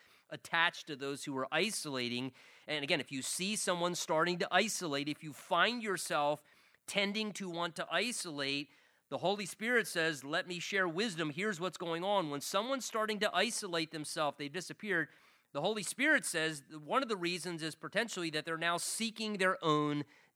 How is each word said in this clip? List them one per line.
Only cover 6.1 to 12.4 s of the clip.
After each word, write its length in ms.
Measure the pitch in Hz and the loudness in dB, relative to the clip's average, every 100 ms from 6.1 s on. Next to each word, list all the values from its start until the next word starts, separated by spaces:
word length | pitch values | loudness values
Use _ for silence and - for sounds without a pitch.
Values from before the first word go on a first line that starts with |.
| 165 147 147 - _ _ _ - | 2 2 0 -6 _ _ _ -4
tending 460 | 196 202 208 214 | 0 0 0 -2
to 180 | - 190 | -4 -6
want 240 | 170 170 165 | -2 -4 -4
to 100 | 165 | -2
isolate, 800 | 165 233 226 180 143 139 139 147 - _ _ _ | 0 0 -2 -6 -4 -2 -2 -4 -14 _ _ _
the 80 | 131 | -2
Holy 280 | 160 202 190 | 0 0 -4
Spirit 420 | - 220 247 185 | -4 2 2 2
says, 340 | 180 160 147 | 2 0 0
"Let 240 | 139 165 175 | -2 -4 -2
me 140 | 180 | -6
share 260 | - 196 185 | -2 0 2
wisdom. 440 | 160 233 165 160 | 2 -2 0 -2
Here's 280 | 143 208 170 | 0 -2 -2
what's 180 | 180 - | -4 -4
going 260 | 170 165 | -4 -2
on." 260 | 185 202 160 | 2 2 2
When 100 | 143 | -2